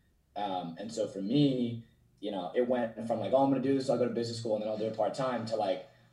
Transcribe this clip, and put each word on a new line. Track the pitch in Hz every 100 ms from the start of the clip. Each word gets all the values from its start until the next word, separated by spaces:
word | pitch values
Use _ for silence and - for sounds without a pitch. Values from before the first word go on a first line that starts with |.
| _ _ _ 101
Um, | 101 92 85 82
and | 107
so | 113 98
for | 98
me, | 98 139 143 127 120 117 - _ _ _
you | 104
know, | 98 87
it | 120 120
went | 127 117 - 113
from, | 113
like, | 107
"Oh, | 131
I'm | 139
gonna | 135
do | 131
this, | 135 -
I'll | 120
go | 120
to |
business | 117 117 113
school, | 117
and | 107
then | 107
I'll | 104
do | 110
it | 110
part-time," | 104 - 131 123 113
to, | 113
like, | 101 92 - - -